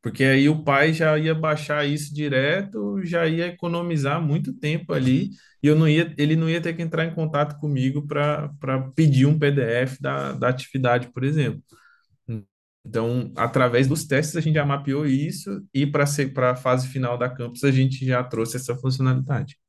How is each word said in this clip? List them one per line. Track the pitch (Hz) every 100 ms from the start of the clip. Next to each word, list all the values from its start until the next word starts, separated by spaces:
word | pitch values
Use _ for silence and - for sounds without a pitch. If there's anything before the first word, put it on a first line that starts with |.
Porque | 113 104
aí | 135 135 143
o | 156
pai | 143 139 156
já | 160 156 156
ia | 160
baixar | 160 156 151 - 151 143
isso | 147 147
direto, | 147 147 131 139 185 196 214 202 202
já | 175 170 165
ia | 165 175
economizar | 175 175 170 175 156 139 165
muito | 156 147 -
tempo | - 151 156 -
ali, | 147 131 135 - - _ _
e | 143
eu | 156
não | 160
ia, | 151 170 151
ele | 147
não | 160 160
ia | 165
ter | 165
que | 165
entrar | 165 160
em | 165
contato | 165 156 147 151 -
comigo | 151 135 131 147
pra, | 147 147 147 151 143 -
pra | 131 131 131 -
pedir | 156 127 139
um | 156
P | 147
D | 143
F | 113 120 131 -
da, | 139 139 139
da | - 123
atividade, | 131 - 135 127 123 127
por | -
exemplo. | 135 156 123 107 _ - _ _ _ _ - 110 98 _ _ _
Então, | - 113 113 123 110 -
através | 123 139 123 120 135
dos | 160
testes, | - 135 156 170
a |
gente | 156 156
já | 143
mapeou | 139 143 135 151
isso, | 135 156 - 196 202 -
e | 135 143
pra | 147
ser, | 143 143 135
pra | - 127 127
fase | 127 127 131
final | 135 123 123
da | 123
campus, | 127 120 -
a | 139
gente | 131 131 131
já | 131 123
trouxe | 127 113 113 123
essa | - 127
funcionalidade. | 131 131 131 131 131 123 143 -